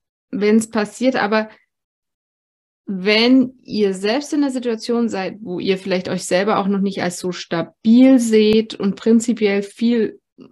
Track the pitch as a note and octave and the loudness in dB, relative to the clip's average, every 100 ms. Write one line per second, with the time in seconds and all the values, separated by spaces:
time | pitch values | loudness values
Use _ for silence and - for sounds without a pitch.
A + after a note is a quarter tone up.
0 | _ _ _ F#3+ G#3 A3 A3 A3+ G#3 - | _ _ _ -2 2 2 0 -4 -4 -2
1 | B3+ B3+ G3+ A3 G#3+ - _ _ _ _ | -2 0 0 -2 -4 -12 _ _ _ _
2 | _ _ _ _ _ _ _ _ - F#3+ | _ _ _ _ _ _ _ _ -12 -6
3 | F#3+ G#3+ A#3+ C4 - - - G#3+ G3+ F#3+ | 0 2 4 4 2 -4 -8 -2 -2 -2
4 | G3+ B3+ C#4+ D4+ C#4 B3+ A#3+ A3+ - A#3 | -2 -4 -2 -2 -2 -2 -4 -6 -4 -2
5 | A#3 G3 F#3 - G#3+ F3+ - F#3+ F#3+ F#3 | -2 -4 -8 -10 -10 -6 -2 -4 -2 -4
6 | F3+ F3+ - F3+ G3+ G3 G3 G3+ G3 G3 | -4 -6 -2 -2 0 0 0 -2 -2 -4
7 | F3+ F3+ F3+ F3+ - E3+ - _ A3 A#3+ | -6 -6 -8 -10 -6 -6 -6 _ 4 6
8 | C4 C4 A#3 A3 G#3+ A3 A3 - G3 - | 6 6 4 4 4 2 0 -4 -4 -2
9 | A3+ A3+ A3+ A3 G#3 G3+ G3+ - A#3 A#3+ | 2 2 2 -2 0 -2 -4 -4 0 0
10 | G#3+ - _ _ - | -2 -6 _ _ -20